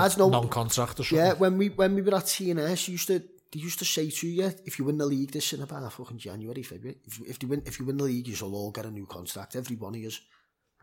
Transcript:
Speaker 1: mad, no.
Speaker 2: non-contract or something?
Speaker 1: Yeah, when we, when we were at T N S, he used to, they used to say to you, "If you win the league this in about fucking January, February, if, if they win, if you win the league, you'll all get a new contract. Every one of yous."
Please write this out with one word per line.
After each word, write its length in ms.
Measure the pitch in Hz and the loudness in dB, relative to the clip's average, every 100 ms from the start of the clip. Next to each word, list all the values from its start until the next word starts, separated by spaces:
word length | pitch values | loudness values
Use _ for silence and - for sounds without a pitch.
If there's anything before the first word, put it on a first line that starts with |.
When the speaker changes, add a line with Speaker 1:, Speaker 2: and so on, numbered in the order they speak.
Speaker 1:
mad, 160 | 185 190 | 6 8
no. 100 | 165 | 6
Speaker 2:
non-contract 720 | 123 117 120 117 - 120 - | 6 4 0 0 2 0 -2
or 40 | |
something? 140 | 123 160 | 2 6
Speaker 1:
Yeah, 140 | 175 | 6
when 260 | 175 190 185 | 6 4 4
we, 120 | 202 | 2
when 260 | 196 190 196 | 4 4 4
we 60 | |
were 120 | 196 | 4
at 120 | 196 185 | 2 2
T 240 | - 185 | -2 0
N 80 | 170 | 0
S, 240 | 156 180 - | 0 0 -2
he 60 | |
used 160 | 175 - | -4 0
to, 100 | 185 | 0
they 400 | 175 - _ 156 | 0 -20 _ -10
used 220 | 170 - | -6 -4
to 40 | |
say 240 | 175 170 156 | -2 0 0
to 200 | - 170 | -2 -2
you, 240 | 170 190 185 | 0 0 -2
"If 140 | - - | -8 -4
you 60 | |
win 140 | 139 151 | 0 2
the 80 | 143 | 2
league 260 | 135 139 | 2 0
this 200 | 147 - | -2 -4
in 100 | - | -4
about 300 | 139 147 120 | -8 -8 -10
fucking 260 | - 123 117 | -10 -14 -12
January, 440 | 104 101 110 131 | -10 -10 -8 -10
February, 360 | 120 92 131 - | -10 -12 -12 -14
if, 160 | - 110 - | -16 -14 -12
if 120 | 131 | -8
they 80 | 131 | -4
win, 140 | 143 117 | -4 -4
if 140 | - | -8
you 60 | 131 | -4
win 100 | 139 | -2
the 80 | |
league, 240 | 139 123 123 | 0 -2 -4
you'll 260 | 101 101 | -6 -6
all 160 | 101 104 | -6 -6
get 160 | 104 110 | -6 -8
a 40 | |
new 120 | 104 98 | -10 -12
contract. 500 | 87 87 98 98 127 | -12 -10 -10 -10 -10
Every 180 | 123 | -8
one 220 | 113 101 113 | -8 -8 -8
of 40 | |
yous." 200 | 110 110 _ _ _ _ _ _ | -10 -12 _ _ _ _ _ _